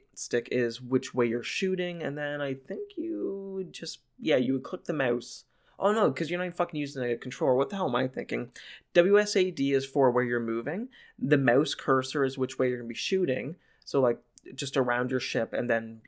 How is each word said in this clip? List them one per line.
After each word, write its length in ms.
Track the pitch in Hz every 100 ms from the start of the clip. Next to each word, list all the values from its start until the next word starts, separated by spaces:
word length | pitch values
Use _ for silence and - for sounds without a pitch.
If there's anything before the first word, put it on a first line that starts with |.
| _
stick 340 | - - 120 -
is 300 | 127 120 117
which 340 | 123 131 -
way 120 | 127 120
you're 180 | 117
shooting, 600 | - - 190 180 180 170
and 140 | 147 143
then 220 | 147 147
I 140 | 143
think 380 | 135 - 208 403 -
you 560 | 339 214 196 196 196 190
would 180 | 175
just, 260 | - - - _ -
yeah, 200 | 156 139
you 160 | 123
would 100 | 135
click 220 | - 120 -
the 80 |
mouse. 500 | 156 127 123 - - - _ _ -
Oh 140 | 196
no, 180 | 214 175
'cause 200 | 131 156
you're 80 | 175
not 80 | 185
even 100 | 175
fucking 240 | 170 151
using 240 | 143 135
a 140 | 123 120
controller. 360 | 131 - 156
What 160 | 127 135
the 60 | 196
hell 140 | 170
am 60 | 123
I 120 | 131
thinking? 420 | 123 110 117 123 - - - _
W 260 | 175 180 202
S 160 | 208 202
A 160 | 185
D 220 | 151 139
is 120 | 135 135
for 240 | 147 131
where 140 | 123
you're 160 | 123 120
moving. 480 | 113 113 117 180 254 - - -
The 180 | 139 143
mouse 360 | 131 127 156
cursor 500 | - - 135 131 151
is 140 | 135 131
which 200 | 131 -
way 120 | 127
you're 80 | 123
gonna 100 | 117
be 80 | 117
shooting. 640 | - 190 165 131 123 180 _ _
So, 160 | - 143
like, 200 | 127 117 _ - -
just 240 | 131 135 143
around 340 | 123 120 127
your 80 | 127
ship, 320 | - 123 113
and 180 | - 120
then 320 | 113 113 113